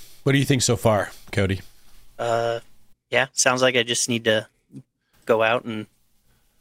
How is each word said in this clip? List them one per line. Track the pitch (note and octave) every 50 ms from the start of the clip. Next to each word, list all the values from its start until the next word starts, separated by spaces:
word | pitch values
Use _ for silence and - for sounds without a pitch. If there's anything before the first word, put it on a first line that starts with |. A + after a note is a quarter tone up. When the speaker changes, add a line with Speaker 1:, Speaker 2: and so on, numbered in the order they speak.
| - - - - -
Speaker 1:
What | C#3
do | C3+ C#3
you | C3
think | - C#3+ B2
so | - - A#2+ -
far, | - A#2 G#2+ G2 F2+ - - - - - -
Cody? | G2+ G2+ F#2 F#2+ F#2 - - - - - - - - - - - -
Speaker 2:
Uh, | A#2+ A#2 A2+ A#2 A#2 A#2 A#2 A#2 - - - - - - - _ _ _
yeah, | A#2+ A#2+ C3 C#3 -
sounds | - - C3 B2+ B2+
like | C3 B2+ B2
I | B2 A#2
just | A#2+ A#2+ - - -
need | A#2+ A2+ A#2
to | A2+ G#2+ A2 G#2 - _ _ _ _ - - - _ _ _ _ _ _ _ _
go | - A#2 A2 A2+
out | A2 A#2 B2+ -
and | A#2+ A2 G#2+ G#2+ - _ _ _ _ _ _ _ _ _ _ _ _ _ _